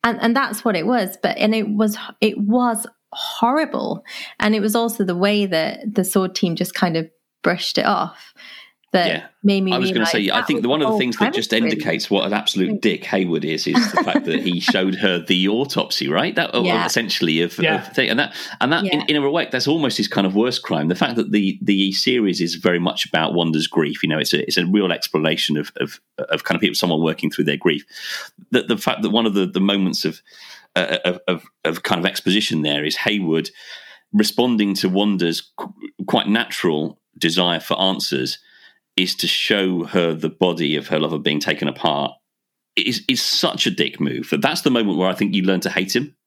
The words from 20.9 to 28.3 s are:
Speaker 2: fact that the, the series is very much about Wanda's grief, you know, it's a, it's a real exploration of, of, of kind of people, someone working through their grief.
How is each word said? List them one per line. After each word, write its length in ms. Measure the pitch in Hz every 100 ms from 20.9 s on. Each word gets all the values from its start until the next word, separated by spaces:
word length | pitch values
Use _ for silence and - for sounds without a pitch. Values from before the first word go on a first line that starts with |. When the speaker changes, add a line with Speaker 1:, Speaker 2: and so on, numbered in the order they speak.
| 90
Speaker 2:
fact 200 | 139 117
that 140 | -
the, 260 | 104 95 -
the 300 | 101 98 98
series 480 | 95 - 123 104 87
is 160 | 85 82
very 220 | 92 87
much 240 | 87 - -
about 280 | 80 80
Wanda's 320 | 85 82 80 80
grief, 360 | - 76 73
you 60 | 80
know, 100 | 78
it's 140 | 73
a, 100 | 78
it's 140 | - -
a 100 | 87
real 240 | 101 95
exploration 640 | 82 - - 78 78 - 76
of, 140 | 71 -
of, 200 | 71 - _ -
of 260 | - 80
kind 120 | - -
of 40 |
people, 140 | 110
someone 280 | - 87 80
working 280 | 80 - 76
through 140 | -
their 120 | 78 71
grief. 280 | 87 76 - - - - -